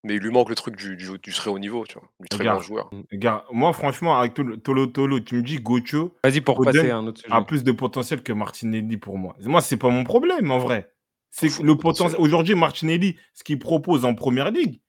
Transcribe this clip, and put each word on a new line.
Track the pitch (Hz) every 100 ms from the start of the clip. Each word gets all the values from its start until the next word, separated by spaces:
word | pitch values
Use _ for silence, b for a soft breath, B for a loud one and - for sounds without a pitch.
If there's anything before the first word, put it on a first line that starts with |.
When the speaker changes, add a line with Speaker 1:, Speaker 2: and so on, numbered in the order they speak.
| 110
Speaker 1:
Mais | 104
il |
lui | 104
manque | 123 113
le | 113
truc | - 101
du, | 101 90
du, | 92 95
du | -
très | 90 110
haut | 98
niveau, | 101 117 110
tu |
vois, | - _ _
du | 92
très | 104
Speaker 2:
Regarde, | 113 98
Speaker 1:
grand | 95
joueur. | 107 - 101 90
Speaker 2:
regarde, | 101 117 107 -
moi, | 117 156
franchement, | 165 143 131 170 135
avec | 120
tout | 123
le | 131 110
Tolo | - 135 135
Tolo, | 131 139 135
tu | - 120
me |
dis, | 120 156
Gocho, | 110 123 120 147 175 _ 131
Speaker 3:
Vas-y, | 139
pour | 139 123
Speaker 2:
Foden | 131
Speaker 3:
passer | 139 156
à | 113
un | 110
autre | 110
sujet. | 117
Speaker 2:
a | 113
plus | 101 151
de | 127
potentiel | 120 127 135 120 135
que | -
Martinelli | 107 101 - 113 110 110 110
pour | 98 98
moi. | 92 - 101
Moi, | 165
c'est | - 127
pas | 127
mon | 123
problème, | 123 233 339 359 175
en | 127
vrai. | 123 117 - _ _ _ _
C'est | - 160
Speaker 1:
Faut | 143
Speaker 2:
que | 151
le |
Speaker 1:
le | 151
potentiel. | 165 160 175 165
Speaker 2:
potentiel. | 156
Aujourd'hui, | 165 165 190
Martinelli, | 160 - 160 170 196 170 b
ce | - -
qu'il | 143
propose | - 165 160 151
en | 123
première | 113 135 127 147
ligue | 233 269 123